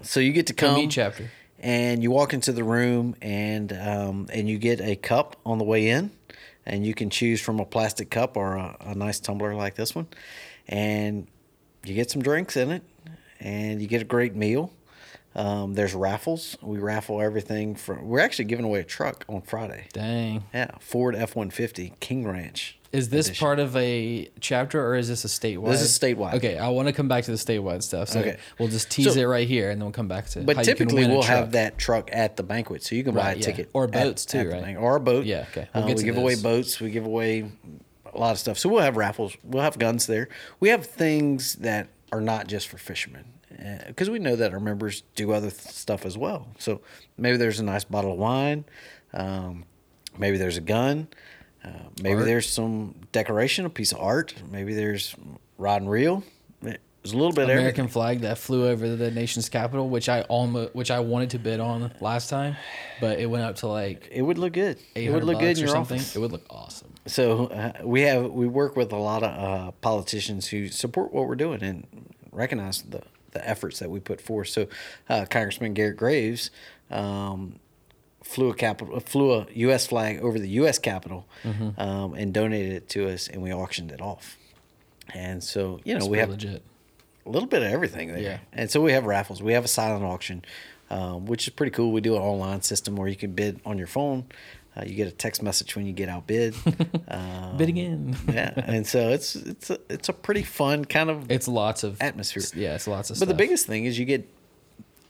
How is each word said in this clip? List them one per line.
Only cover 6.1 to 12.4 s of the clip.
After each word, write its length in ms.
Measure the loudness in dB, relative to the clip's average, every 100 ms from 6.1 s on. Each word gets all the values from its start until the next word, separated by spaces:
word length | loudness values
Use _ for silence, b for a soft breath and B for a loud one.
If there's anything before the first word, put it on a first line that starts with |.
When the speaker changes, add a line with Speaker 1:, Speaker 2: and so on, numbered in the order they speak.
| -8 -20 B B B
Speaker 1:
and 220 | -6 -2 -2
you 80 |
can 160 | -2 -2
choose 300 | 0 2 2
from 180 | 0 -2
a 60 |
plastic 440 | -2 0 0 -2 -2
cup 280 | 0 0 0
or 180 | -2
a, 220 | -2 -6 -10
a 140 | -8
nice 240 | -4 -4 -4
tumbler 360 | -6 -4 -4 -2
like 180 | -4
this 200 | -2 -4 -4
one, 100 | -8 B B B B B -6
and 580 | -2 0 0 -2 -4 -8 _ _ _ _ _
you 100 | -6
get 140 | -2 -2
some 120 | 0
drinks 340 | 0 0